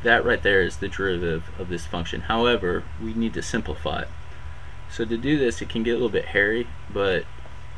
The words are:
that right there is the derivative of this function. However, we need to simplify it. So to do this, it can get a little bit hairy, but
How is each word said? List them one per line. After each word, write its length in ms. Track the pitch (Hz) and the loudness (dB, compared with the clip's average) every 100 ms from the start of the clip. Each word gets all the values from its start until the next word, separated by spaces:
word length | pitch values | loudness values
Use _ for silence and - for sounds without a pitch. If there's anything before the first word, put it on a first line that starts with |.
that 220 | 120 117 - | 4 6 6
right 180 | 104 | 4
there 180 | 98 98 | 4 4
is 160 | 85 - | 4 0
the 120 | 98 | -4
derivative 560 | - 98 87 87 80 80 - | -2 0 0 0 -2 -4 -6
of 120 | 90 | -6
this 160 | 87 - | -4 -4
function. 360 | 87 85 - | -4 -4 -4
However, 640 | 82 113 120 117 90 87 - - | 0 2 4 4 2 0 -2 -6
we 120 | 110 | -4
need 200 | 113 113 - | 0 0 -2
to 60 | |
simplify 600 | - 117 - - - - | -2 -2 -2 -4 -2 -2
it. 80 | - - - - - - - - - | -4 -8 -10 -8 -8 -8 -8 -8 -8
So 140 | - 113 | -4 -2
to 120 | 113 | 0
do 220 | 131 151 | 2 4
this, 220 | 123 - | 4 0
it 80 | - | -4
can 140 | 117 | -2
get 80 | 113 | 0
a 20 | |
little 160 | 117 120 | 2 2
bit 160 | 101 - | 0 2
hairy, 420 | 101 101 113 120 - - | 4 4 2 -2 -6 -6
but 320 | 101 98 87 - - - - - | 0 2 2 -2 -8 -10 -8 -10